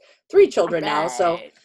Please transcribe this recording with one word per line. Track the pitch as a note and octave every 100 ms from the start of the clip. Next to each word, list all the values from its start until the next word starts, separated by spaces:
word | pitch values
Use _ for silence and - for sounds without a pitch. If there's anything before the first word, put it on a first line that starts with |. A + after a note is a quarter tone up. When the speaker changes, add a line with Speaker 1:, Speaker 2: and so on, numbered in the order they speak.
| _ _ _
Speaker 1:
three | E4+ C#4
children | - E3+ E3
now, | D3+ D3+ F3
so, | - F3
Speaker 2:
Right. | E3+ D3 _